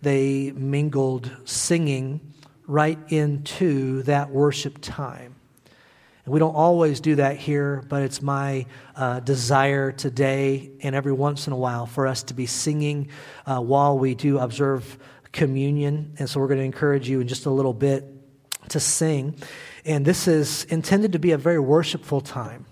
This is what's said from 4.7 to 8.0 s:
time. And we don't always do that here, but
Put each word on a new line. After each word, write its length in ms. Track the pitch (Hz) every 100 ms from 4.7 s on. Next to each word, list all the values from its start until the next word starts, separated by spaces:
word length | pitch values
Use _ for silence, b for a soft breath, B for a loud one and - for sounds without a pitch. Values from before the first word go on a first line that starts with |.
| -
time. 560 | - - 135 - 123 135 _ _ b b b b b b
And 80 | -
we 80 | 143
don't 140 | 160
always 460 | 156 165 175 160 139
do 160 | 160 147
that 200 | 139 139
here, 480 | - 147 143 139 127
but 140 | 143